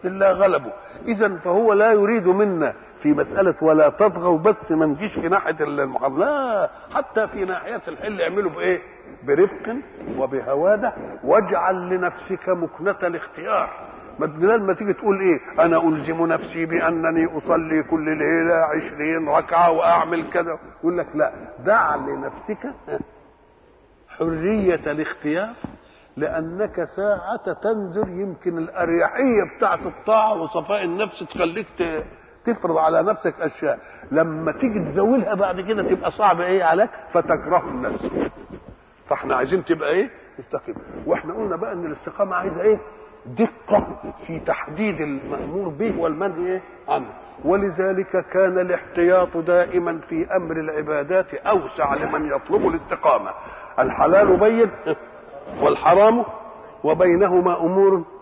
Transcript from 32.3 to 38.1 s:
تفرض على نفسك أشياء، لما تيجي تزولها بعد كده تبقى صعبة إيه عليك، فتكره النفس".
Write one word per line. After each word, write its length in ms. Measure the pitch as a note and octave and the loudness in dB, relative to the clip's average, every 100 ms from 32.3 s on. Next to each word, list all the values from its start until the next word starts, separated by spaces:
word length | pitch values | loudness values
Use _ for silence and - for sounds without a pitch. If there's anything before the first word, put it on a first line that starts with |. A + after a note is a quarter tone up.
| - - | -8 -4
تفرض 320 | G#3+ F3 D#3+ | -2 0 2
على 260 | D#3+ D#3+ | 4 2
نفسك 300 | F3 G#3 F3+ - | 2 0 -2 -2
أشياء، 400 | D#3 - D3+ B2+ - - - | -6 -2 -4 -4 -8 -20 -2
لما 400 | D3 E3 D#3 E3 | 0 2 0 -4
تيجي 280 | D3 C4 G#3 | 0 -2 0
تزولها 540 | D#3 D3+ G#3 C4 F#3+ G3 | -2 2 4 4 2 0
بعد 260 | G3 F3+ | -2 -2
كده 220 | F#3+ G#3+ F3+ F#3 | -4 -2 0 0
تبقى 160 | F3 | -2
صعبة 340 | - G#3 E3+ F3+ | 2 2 4 2
إيه 180 | F#3+ | 2
عليك، 260 | E3+ E3 A3+ - - | 4 4 2 -2 -2
فتكره 460 | F3 E3 D#3+ - F3 - | -2 2 -2 2 0 0
النفس". 360 | - B3+ - - | -6 -6 -6 -6